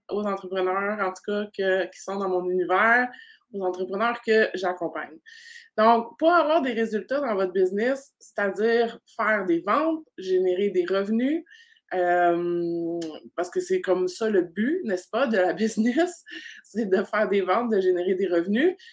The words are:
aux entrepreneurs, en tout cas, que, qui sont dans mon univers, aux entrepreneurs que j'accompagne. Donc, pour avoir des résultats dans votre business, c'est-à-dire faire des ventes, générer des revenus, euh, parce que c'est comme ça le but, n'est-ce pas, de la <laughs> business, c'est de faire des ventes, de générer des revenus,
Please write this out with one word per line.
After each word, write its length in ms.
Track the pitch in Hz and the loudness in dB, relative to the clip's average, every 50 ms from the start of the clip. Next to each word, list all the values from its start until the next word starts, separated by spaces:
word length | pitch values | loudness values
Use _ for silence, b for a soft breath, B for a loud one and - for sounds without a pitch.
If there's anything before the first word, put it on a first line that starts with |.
| _ - | _ -8
aux 160 | 196 202 208 | -6 -4 -4
entrepreneurs, 760 | 202 196 190 190 180 190 190 185 185 185 196 202 202 214 208 | -4 -4 -6 -6 -6 -4 -2 0 0 0 0 -2 -2 -2 -2
en 140 | 196 185 185 | -4 -4 -6
tout 80 | - - | -6 -6
cas, 180 | 208 208 208 208 208 - | -4 -4 -4 -4 -6 -6
que, 300 | - 190 190 185 190 175 180 | -2 0 0 2 0 0 -4
qui 100 | - - | -8 -12
sont 140 | - 190 196 | -10 -8 -6
dans 120 | 196 196 | -4 -2
mon 220 | 185 185 180 185 180 | -2 -2 0 0 0
univers, 580 | 180 185 175 175 185 196 220 226 233 247 247 247 B B B B B B B _ 233 | -2 -2 0 2 2 2 4 4 4 2 2 -2 B B B B B B B _ -8
aux 100 | 196 190 | -4 -4
entrepreneurs 560 | 185 180 185 185 185 196 196 226 233 240 - - | -4 -4 -4 -6 -6 -4 -2 -2 -2 -2 -4 0
que 240 | 226 220 220 214 - - | 2 4 4 4 2 -2
j'accompagne. 640 | 185 190 175 180 - 175 156 - 151 - - 156 - B B B B B B B B B B _ | -4 -4 -4 -4 -4 -6 -6 -6 -8 -10 -10 -16 -20 B B B B B B B B B B _
Donc, 400 | 214 220 226 233 226 226 - - | 4 6 6 6 4 2 -4 -4
pour 160 | - 311 330 349 | 0 2 4 6
avoir 300 | 339 294 302 320 339 262 | 6 4 4 2 2 2
des 100 | 254 220 | 0 0
résultats 460 | 226 226 - 214 202 185 - 262 294 | -2 -2 -2 -2 -4 -4 -4 -4 -4
dans 160 | 285 233 208 | -2 -2 0
votre 180 | 190 190 180 175 | 0 0 0 2
business, 600 | 196 185 180 202 202 226 254 277 269 - - _ | 0 0 2 0 0 0 0 -2 -2 -6 -14 _
c'est-à-dire 800 | _ - - - 208 202 196 185 190 220 233 233 233 233 233 - - _ _ - | _ -20 -12 -4 -2 -2 -2 0 0 0 2 2 2 0 0 -4 -10 _ _ -8
faire 300 | - 208 214 214 202 190 | -4 0 0 0 0 2
des 140 | 180 170 170 | 0 0 0
ventes, 440 | 175 202 226 285 320 330 320 320 - _ _ | 2 0 0 2 2 0 -2 -4 -8 _ _
générer 540 | - 190 185 185 185 185 185 180 185 208 202 | -10 -4 0 0 2 2 2 2 0 0 0
des 140 | 180 185 175 | 0 0 0
revenus, 580 | 180 190 196 196 208 220 226 254 277 311 330 b b b b b b b b b _ - | 0 0 -2 0 0 0 0 0 0 -2 -4 b b b b b b b b b _ -2
euh, 1040 | 185 180 175 175 175 175 175 170 175 175 175 175 175 170 170 170 170 170 165 170 170 165 156 151 - - 117 - | 0 0 2 2 4 4 4 2 2 0 -2 -2 -2 -2 -4 -4 -4 -4 -4 -6 -6 -8 -8 -12 -14 -18 -10 -6
parce 160 | 170 180 180 | -6 -6 -4
que 80 | - 185 | -4 -4
c'est 180 | 180 - 185 185 | -2 0 -2 -2
comme 280 | 185 190 180 185 185 | 0 0 0 2 0
ça 200 | 180 - - 226 | -2 -2 -2 -2
le 140 | 220 208 180 | 2 2 2
but, 400 | 170 170 - 208 220 277 339 381 285 | 0 0 -2 -2 0 0 0 -2 -2
n'est-ce 220 | 220 185 180 - | -4 -4 -4 -4
pas, 200 | - - 233 277 | -4 -2 -2 0
de 100 | 240 220 | 2 2
la 160 | 190 185 175 - | 2 2 2 0
<laughs> 0 | |
business, 680 | 180 220 214 - 214 220 247 233 320 349 349 - - B B B B B B B B - | 0 -2 -2 0 0 0 2 2 2 0 0 -2 -8 B B B B B B B B -20
c'est 260 | - - 214 226 185 | -8 -6 -4 0 0
de 140 | 185 190 190 | 0 0 0
faire 260 | - 214 214 214 185 | 0 0 0 2 2
des 120 | 202 196 | 2 2
ventes, 280 | 180 180 190 233 247 226 | 2 2 2 0 2 2
de 80 | 220 190 | 0 2
générer 360 | 185 185 180 175 175 190 185 | 4 4 2 2 2 0 0
des 120 | 180 196 | 0 0
revenus, 480 | 170 175 170 170 196 208 247 311 370 370 B B B | 2 2 2 2 2 2 2 2 2 0 B B B